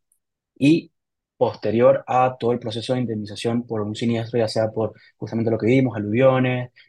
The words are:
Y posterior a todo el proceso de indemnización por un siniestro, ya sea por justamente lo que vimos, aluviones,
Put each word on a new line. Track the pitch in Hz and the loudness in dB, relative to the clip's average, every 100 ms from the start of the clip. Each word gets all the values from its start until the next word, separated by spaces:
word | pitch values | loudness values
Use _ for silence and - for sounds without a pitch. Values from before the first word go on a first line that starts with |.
| _ _ _ _ _ - | _ _ _ _ _ 0
Y | 143 170 - _ _ _ _ - | 2 2 0 _ _ _ _ -4
posterior | 117 - 107 113 127 135 - | -2 -2 -2 4 4 4 0
a | 123 131 - | 0 0 0
todo | 117 | -2
el | 120 | -2
proceso | 117 113 110 | -4 -8 -4
de | 127 | -4
indemnización | 113 107 104 101 117 120 120 | -4 -6 -8 -6 -4 -2 -4
por | 110 | -6
un | 104 107 | -6 -4
siniestro, | 117 117 113 120 | -2 -2 -2 -2
ya | 110 | 0
sea | 113 110 | 0 -2
por | 110 107 - _ _ | -2 -4 -6 _ _
justamente | 107 117 113 | -8 -4 0
lo | 107 | 0
que | 107 | 2
vimos, | 131 127 107 | 2 2 -2
aluviones, | 104 117 131 127 127 123 120 _ | -2 2 4 4 0 -2 -6 _